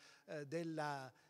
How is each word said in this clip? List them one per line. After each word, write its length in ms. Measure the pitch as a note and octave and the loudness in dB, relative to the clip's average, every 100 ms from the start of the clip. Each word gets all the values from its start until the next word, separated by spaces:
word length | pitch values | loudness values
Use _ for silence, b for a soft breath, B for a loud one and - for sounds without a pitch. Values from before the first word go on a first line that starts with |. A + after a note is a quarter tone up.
| B B B | B B B
eh, 200 | D#3+ C#3+ | -4 0
della, 640 | E3 E3 D#3 D3 C#3 C3 - | 0 2 2 2 2 -2 -10